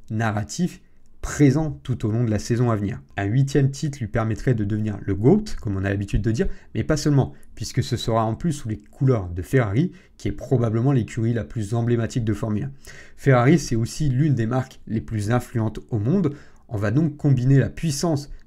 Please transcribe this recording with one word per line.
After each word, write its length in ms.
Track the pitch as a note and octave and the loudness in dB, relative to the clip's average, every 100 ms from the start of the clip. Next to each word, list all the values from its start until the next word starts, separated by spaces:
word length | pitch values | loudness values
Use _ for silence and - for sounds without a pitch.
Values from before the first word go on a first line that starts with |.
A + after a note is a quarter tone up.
| - | -8
narratif 720 | A2 A2+ G#2 G2+ - F3+ - - - - - | -2 -2 -2 -6 -2 -4 -4 -20 -20 -20 -12
présent 580 | - - C#3+ C#3 D#3 - | -8 4 4 4 -2 -6
tout 240 | - - G#2+ | -6 -4 -2
au 40 | |
long 140 | A2+ | 0
de 60 | A#2 | 0
la 80 | G2+ | -2
saison 320 | - A#2 A#2+ | 0 0 2
à 60 | G#2+ | 0
venir. 260 | F#2+ - - - | -2 -6 -10 -4
Un 60 | |
huitième 460 | G2+ C3 C3+ D3 C3+ | 0 0 2 2 0
titre 280 | - D3+ - | 0 -6 -6
lui 80 | A2 | -4
permettrait 480 | A2+ A2 G#2+ C3+ | -2 -2 -2 0
de 100 | A2 | 0
devenir 340 | G#2 G#2+ G#2+ G2+ | 0 -2 -2 -4
le 120 | - | -4
goat, 300 | G2 B2 G#3+ - - | 2 4 4 2 -6
comme 160 | G#2 F#2+ | -4 -2
on 80 | |
a 60 | G2 | 0
l'habitude 320 | G2+ G2+ A2 | -2 0 0
de 100 | A2 | 0
dire, 140 | A#2 F#3+ - - | 0 -2 -4 -8
mais 80 | A2+ | -6
pas 140 | A2+ D3+ | 0 0
seulement, 380 | D#3 C#3 - - - | 4 2 2 -4 -18
puisque 280 | - - B2 | -12 -4 -4
ce 160 | - A#2 | -2 -4
sera 260 | A#2+ A2+ | 0 0
en 100 | A2+ | 0
plus 180 | G#2+ F3 | -2 -4
sous 180 | C#3+ A2+ | -4 -6
les 80 | G#2 | -8
couleurs 500 | - - C3+ A2+ F2 | -10 -2 2 2 -2
de 140 | F2 | -8
Ferrari, 500 | - C3+ G#2+ G#2+ F3+ - _ - | 0 0 2 0 -2 -4 _ -8
qui 120 | - | -6
est 40 | |
probablement 600 | - - B2 A#2 A2+ C3 | -6 -2 0 2 2 2
l'écurie 420 | C3+ G2+ A2+ A2+ | 2 0 -2 0
la 100 | A#2 | -2
plus 300 | G#2 A#2 G2 | -4 -6 -4
emblématique 500 | A#2 A#2 A#2 A2 B2 | -2 2 0 0 -2
de 80 | A2 | -2
Formule 320 | G#2 A2 G#2 | -2 -2 -2
un. 80 | - - - - - - | -4 -10 -18 -20 -20 -2
Ferrari, 400 | C#3 B2 B2 E3 | 4 6 6 4
c'est 180 | - A#2 | 4 -2
aussi 320 | A#2 - D3 | -2 -2 0
l'une 260 | B2 D#3 | 2 2
des 120 | A#2 A2+ | 2 0
marques 340 | B2+ B2+ - - | -2 -4 -12 -6
les 160 | A2 | -6
plus 280 | - A2 G2+ | -4 -4 0
influentes 500 | A#2+ - A#2 A2 G#2+ - | 0 0 -2 -2 -4 -6
au 80 | A2 | -2
monde. 360 | A2 G3 C#3 C#3+ - - - | 2 2 0 -4 -16 -20 -8
On 80 | G2+ | -4
va 120 | G#2 | 0
donc 280 | C3+ D#3+ - | 2 0 0
combiner 400 | C#3+ A#2+ B2+ C3+ | 2 2 6 4
la 100 | A2+ | 4
puissance 640 | - E3 C#3 F3 C#3+ - - | -2 -4 0 0 -2 -4 -14